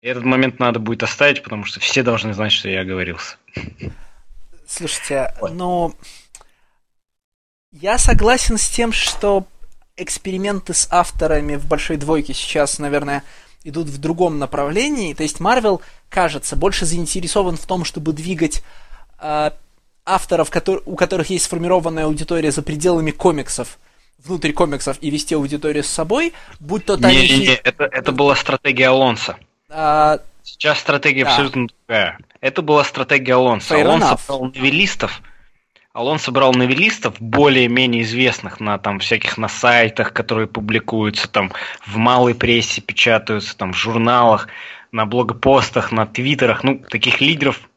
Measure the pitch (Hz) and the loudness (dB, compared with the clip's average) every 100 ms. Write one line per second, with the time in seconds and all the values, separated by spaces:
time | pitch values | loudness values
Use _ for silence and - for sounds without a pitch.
0 | 123 127 123 131 131 127 123 117 110 113 | -6 -4 0 2 0 2 0 0 -4 -4
1 | 110 - 143 139 - 107 98 - - 135 | -6 2 2 2 -6 -10 -10 -6 -2 0
2 | 123 113 107 98 107 - 101 95 92 92 | 0 0 -4 -4 -2 -2 -2 -6 -4 -4
3 | 90 80 - - _ - - - 69 - | -6 -8 -14 -18 _ -12 -12 -12 -14 -14
4 | - - - - - - - - 165 - | -20 -20 -20 -18 -18 -18 -14 -10 -8 -8
5 | - 139 - - 110 170 180 180 170 - | -4 -2 -2 -4 -6 -6 -4 -2 -2 -4
6 | - - _ - _ _ _ _ _ _ | -20 -20 _ -20 _ _ _ _ _ _
7 | _ _ _ _ _ _ _ 147 180 233 | _ _ _ _ _ _ _ -8 0 4
8 | - - 214 254 - 220 - - 233 220 | 6 8 6 4 2 0 0 0 0 0
9 | - - 202 196 190 - - - _ - | -2 -2 2 2 0 -14 -18 -18 _ -16
10 | 180 - 190 185 202 196 - 170 - 175 | -10 -8 -6 -4 -4 -4 -4 -4 0 2
11 | 185 - 156 151 147 - - 151 - 160 | 2 0 0 2 0 -2 0 0 0 -4
12 | 143 160 - 131 - 160 139 - 143 143 | 0 -2 -2 -6 -4 0 0 -2 -2 -2
13 | 139 143 - - - - 156 147 156 139 | -2 -6 -6 -20 -20 -20 -10 -6 -6 -6
14 | 151 165 180 151 139 - 143 147 139 285 | -4 0 0 0 -4 -4 -2 -2 -2 -2
15 | 180 139 156 - 175 254 220 185 - - | -4 -4 -6 -2 0 2 2 -2 -4 -20
16 | _ - 175 143 - - 202 - 170 165 | _ 0 0 -2 -4 0 0 0 0 0
17 | 165 190 175 214 185 170 - 185 165 - | -2 -4 -2 0 0 -2 -4 -4 -4 -6
18 | 151 151 160 175 156 - - - - - | -6 -6 -6 -2 -2 -2 -8 -16 -18 -18
19 | - - 156 151 151 - - _ _ _ | -20 -14 -6 -2 -2 -4 -20 _ _ _
20 | - 190 - 170 156 180 - 190 - 175 | -2 -2 0 0 0 -2 -2 -4 -4 -2
21 | 180 185 156 185 - 170 170 185 165 160 | 0 0 -2 -2 -2 -4 0 2 0 -2
22 | 156 151 151 165 156 143 147 151 175 170 | -2 -2 -2 0 0 -2 -4 -2 0 2
23 | 156 147 185 156 131 - 120 - _ _ | 0 0 0 0 -4 -8 -8 -12 _ _
24 | _ _ 131 175 151 147 170 139 - 135 | _ _ -10 -4 -4 0 0 0 -6 -6
25 | 156 147 147 156 139 147 151 151 143 - | -4 -4 -2 -2 -2 -2 -2 -2 -4 -4
26 | 160 240 339 - - - 147 202 - 247 | 0 0 0 -4 -20 -20 -6 -6 -2 2
27 | - 131 131 135 131 123 123 - 143 131 | 6 6 6 4 4 2 0 -2 -2 -2
28 | 135 127 143 135 - 135 143 127 131 131 | -4 0 2 2 0 -2 -2 2 4 4
29 | 131 113 - - _ _ _ 156 156 151 | 4 0 -6 -10 _ _ _ -4 0 4
30 | 151 151 - - - - 151 143 - 143 | 4 2 -4 -20 -20 -4 0 0 0 0
31 | 147 135 131 123 139 127 120 _ _ 113 | 2 2 2 2 2 -2 -4 _ _ 0
32 | 92 - - _ 135 139 151 151 139 - | 0 -4 -20 _ -4 -2 2 4 4 -2
33 | 135 143 127 127 127 110 - 151 131 160 | 0 0 4 4 4 2 2 2 4 4
34 | - 131 - 135 127 131 131 147 196 - | 4 2 -2 -6 -6 0 0 2 0 -2
35 | 107 - - - - _ _ _ _ 117 | -6 -6 -16 -20 -20 _ _ _ _ -6
36 | 123 151 - 127 135 127 127 131 214 220 | -2 -2 0 4 4 4 2 2 0 0
37 | 120 - 113 127 147 131 123 120 127 117 | -6 -6 -4 4 6 6 4 2 2 0
38 | 113 117 127 - - - 107 101 104 98 | -2 2 2 0 -10 -8 -4 -4 -2 -4
39 | - 113 - - 110 - 123 120 117 - | -2 -2 -2 -4 -6 0 4 4 4 0
40 | 107 - 117 110 110 113 104 110 - 113 | -4 -4 -4 -2 -2 -6 -2 -2 -2 -2
41 | 107 104 - - 95 - - - - 104 | -2 -2 -2 -2 -2 -6 -12 -14 -10 0
42 | 117 127 123 120 120 117 - - - 110 | 4 6 4 2 2 2 0 -6 -6 0
43 | - 110 110 104 101 - 92 90 113 113 | 2 2 0 -6 -6 -8 -6 -4 -2 0
44 | 117 123 120 107 - - - - - 113 | 4 6 6 4 0 -14 -16 -18 -10 -4
45 | 110 120 110 117 135 135 110 123 - 113 | -2 0 -2 0 4 4 4 -2 -2 -2
46 | 107 - 127 143 123 110 131 135 - 117 | -2 -2 -2 2 2 2 0 -2 -4 -4
47 | 123 - 139 160 139 - - | 0 2 2 2 0 -2 -12